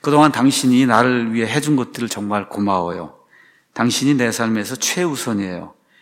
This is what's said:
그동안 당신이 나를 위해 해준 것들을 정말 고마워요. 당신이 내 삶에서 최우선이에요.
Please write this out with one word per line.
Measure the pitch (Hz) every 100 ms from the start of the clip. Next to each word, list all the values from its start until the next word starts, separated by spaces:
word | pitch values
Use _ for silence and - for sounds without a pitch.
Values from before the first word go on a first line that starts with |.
그동안 | 147 147 151
당신이 | 127 135 135 131 123 131
나를 | 113 127 123 113
위해 | 113 110
해준 | 143 147 139
것들을 | 120 - 113
정말 | - 104 104 98
고마워요. | - 101 92 87 87 80 - _ _ _ _ _
당신이 | - 120 - 135
내 | 139 120
삶에서 | 110 113 110 104 127
최우선이에요. | - 180 175 131 123 104 95 87 85 - _ _